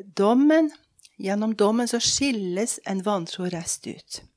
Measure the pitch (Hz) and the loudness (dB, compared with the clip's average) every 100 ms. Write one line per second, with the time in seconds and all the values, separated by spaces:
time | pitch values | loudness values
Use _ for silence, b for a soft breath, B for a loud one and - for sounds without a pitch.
0 | 196 - 202 247 294 320 302 - _ - | -14 0 4 6 6 6 2 -2 _ -20
1 | _ _ 190 208 220 208 208 233 233 233 | _ _ -4 -2 -2 2 2 2 0 -2
2 | - - 277 220 185 185 233 - - 190 | -2 0 0 -2 -4 -4 -4 -6 -6 -4
3 | 202 196 165 - 180 170 170 - - - | -2 -2 -4 -6 -6 -6 -8 -8 -10 -14
4 | _ - - | _ -18 -18